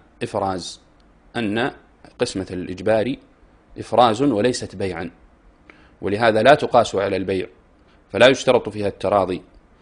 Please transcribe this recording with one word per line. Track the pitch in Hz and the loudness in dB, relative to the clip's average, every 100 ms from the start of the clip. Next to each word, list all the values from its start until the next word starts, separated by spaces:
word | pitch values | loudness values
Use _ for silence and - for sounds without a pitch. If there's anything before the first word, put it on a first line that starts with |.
| _ - | _ -12
إفراز، | - 107 98 92 82 - _ _ _ _ _ 120 | -6 -4 -4 -4 -8 -16 _ _ _ _ _ -6
أن | 110 107 135 - _ _ - - | -4 -2 -4 -6 _ _ -14 -6
قسمة | 123 98 95 | -4 -4 -8
الإجبار | 92 90 90 101 110 110 139 - _ _ _ _ - | -8 -8 -6 0 0 0 -6 -14 _ _ _ _ -16
إفراز | 110 110 120 107 | -2 4 4 4
وليست | 143 104 120 123 104 95 | 0 2 0 -2 -8 -8
بيعاً، | 98 85 87 - _ _ _ _ _ - - - | -6 -6 -10 -14 _ _ _ _ _ -20 -20 -10
ولهذا | 87 101 117 110 | -6 0 2 4
لا | 117 147 | 6 6
تقاس | 120 127 113 98 | 4 2 2 0
على | 98 95 | -2 -2
البيع، | 95 95 87 - _ _ _ _ _ | -2 -4 -6 -12 _ _ _ _ _
فلا | 98 123 | 4 4
يشترط | 135 - 120 110 | 4 2 2 0
فيها | 104 101 | -6 -6
التراضي | - 95 101 90 92 - - _ _ | -4 0 0 0 -4 -10 -20 _ _